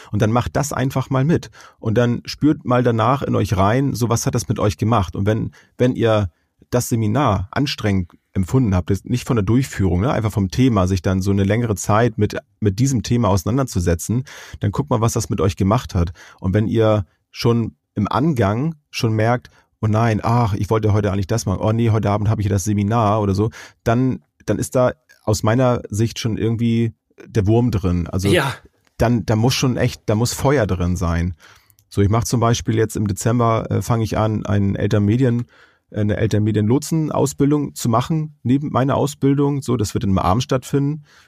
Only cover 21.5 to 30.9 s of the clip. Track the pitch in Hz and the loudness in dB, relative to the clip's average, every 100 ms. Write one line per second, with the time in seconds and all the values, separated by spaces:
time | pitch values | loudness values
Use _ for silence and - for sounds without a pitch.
21.5 | 92 110 113 117 107 104 104 104 110 98 | -2 0 2 2 2 0 0 0 0 0
22.5 | 101 107 104 101 120 104 110 101 95 110 | -2 0 0 0 2 2 2 0 0 0
23.5 | - - _ 117 117 131 113 - _ - | -4 -20 _ -2 0 0 -2 -10 _ -6
24.5 | 101 120 131 127 - _ - - 104 107 | -4 -2 0 0 -2 _ -10 -2 0 2
25.5 | 120 127 120 - 101 113 - 117 104 107 | 2 2 0 -4 -4 -4 -4 -6 -2 -2
26.5 | 113 117 113 113 - _ _ - 117 101 | 0 0 2 0 -4 _ _ -4 0 4
27.5 | 113 123 101 95 87 85 95 98 170 139 | 4 4 0 0 0 -2 -2 2 2 0
28.5 | - - _ _ - 117 120 92 110 123 | -6 -16 _ _ -2 0 0 0 2 2
29.5 | - 135 117 120 - - 107 123 - 143 | 2 0 0 -2 -2 -2 0 0 0 0
30.5 | 147 98 90 87 | 2 0 0 -2